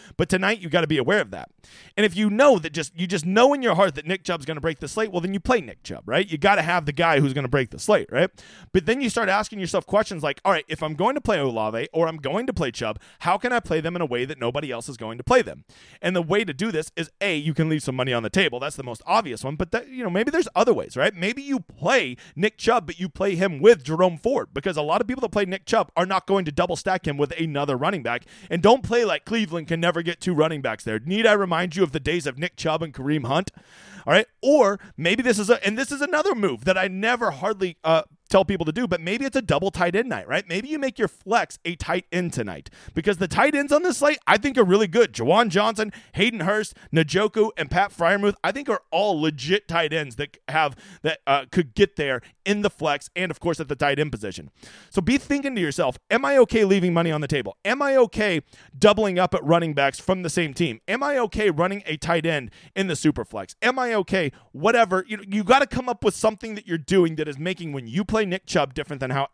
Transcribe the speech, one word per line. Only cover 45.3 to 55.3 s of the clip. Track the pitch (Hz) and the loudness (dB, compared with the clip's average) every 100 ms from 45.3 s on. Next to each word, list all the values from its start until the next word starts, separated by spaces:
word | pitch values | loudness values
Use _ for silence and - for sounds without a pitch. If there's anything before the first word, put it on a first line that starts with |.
| 196 233 | 4 4
Johnson, | 170 214 214 214 - - | 2 2 0 -6 -8 -10
Hayden | - 220 226 | 0 0 0
Hurst, | 170 214 214 - - | -2 -2 -4 -10 -2
Njoku, | 160 156 180 214 220 208 - | 0 2 2 0 2 0 0
and | 147 | -2
Pat | 170 202 | 0 0
Freiermuth, | - 170 196 208 196 | 0 2 2 0 -2
I | 180 | -4
think, | 233 269 | -4 -4
are | 208 - | -4 -2
all | 165 208 165 | 0 0 0
legit | 156 147 135 202 - | -2 -4 -2 -2 -2
tight | 170 156 | -2 -2
ends | 160 143 117 | -4 -6 -8
that | 147 _ - | -10 _ -4
have, | 156 147 127 - - | 0 0 -4 -20 -6
that, | 151 156 - | -6 -4 0
uh, | 139 131 | 0 0
could | 185 147 | -2 0
get | - 196 - | 2 0 0
there | 143 127 - _ 190 | -4 -4 -8 _ -4
in | 208 | 0
the | 208 | -2
flex, | - 160 143 - 175 | -2 -4 -4 -6 -8
and, | 185 | -6
of | 156 | -4
course, | 170 160 | -4 -4
at | 143 | -6
the | 139 | -2
tight | 143 139 | 0 0
end | 151 | -2
position. | 117 104 87 - _ - - - | -4 -10 -12 -16 _ -20 -20 -6
So | - | -2
be | 170 262 | 2 0
thinking | - | 0